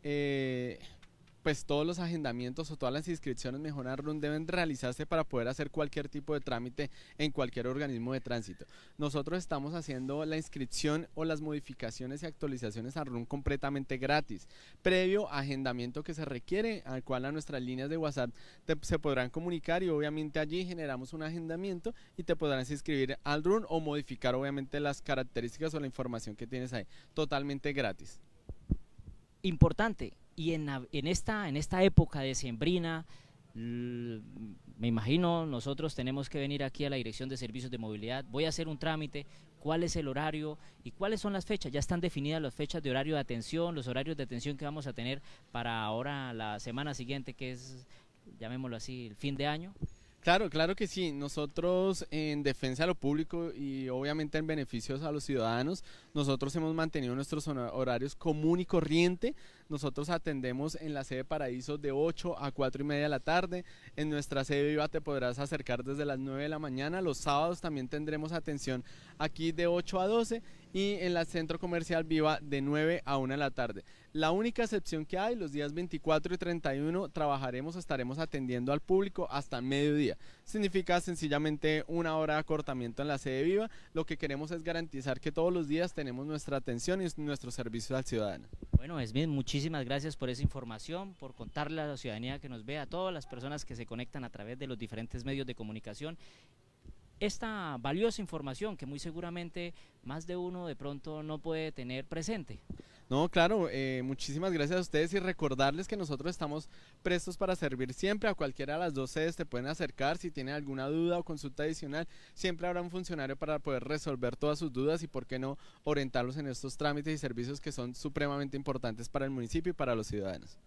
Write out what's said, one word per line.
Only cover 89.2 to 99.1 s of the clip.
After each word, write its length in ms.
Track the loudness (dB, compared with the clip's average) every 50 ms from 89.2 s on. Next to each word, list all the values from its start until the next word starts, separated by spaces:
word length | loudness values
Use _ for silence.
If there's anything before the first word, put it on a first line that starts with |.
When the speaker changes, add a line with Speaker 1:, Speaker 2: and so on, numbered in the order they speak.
| 2 4
Speaker 2:
muchísimas 560 | 2 0 0 0 0 0 0 0 -2 -2 -2
gracias 320 | 0 0 0 0 -4 -4
por 120 | -4 -4 -4
esa 140 | 0 4 2
información, 680 | 2 2 0 -8 -8 -8 -8 -8 -8 -6 -8 -8 -10 -12
por 200 | -14 -14 -14 -12
contarle 480 | -12 -12 -6 -4 -4 -2 -2 -2 -4
a 60 | -4
la 100 | -4 -6
ciudadanía 420 | -6 -6 -6 -6 -4 -4 -6 -6 -6
que 100 | -8 -10
nos 160 | -10 -10 -8
ve, 140 | -6 -6 -6
a 60 | -6
todas 280 | -6 -4 -2 -2 -2 -4
las 120 | -6 -8
personas 380 | -10 -10 -8 -6 -6 -6 -6 -8
que 100 | -8 -8
se 100 | -8 -8
conectan 400 | -8 -6 -8 -8 -6 -8 -8 -8
a 40 | -8
través 300 | -10 -10 -10 -10 -8 -8
de 80 | -6
los 100 | -8 -6
diferentes 460 | -6 -6 -8 -6 -8 -6 -6 -6 -6 -4
medios 240 | -4 -4 -4 -4
de 80 | -6 -6
comunicación, 640 | -8 -8 -8 -8 -8 -10 -10 -10 -8 -8 -10 -10 -12 -16 -20 -20 -20 -20 -20 _ _ _ _ _ _ _ -18 -18 -18 -20 -20 -4 -2
esta 580 | -2 0 0 -2 -4 -4 -4 -4 -4 -4 -6 -2
valiosa 420 | 0 0 2 4 4 2 2 0
información 540 | -6 -6 -6 -6 -4 -6 -4 -4 -4 -4 -4
que 100 | -6 -8
muy 140 | -8 -6 -6
seguramente 760 | -6 -6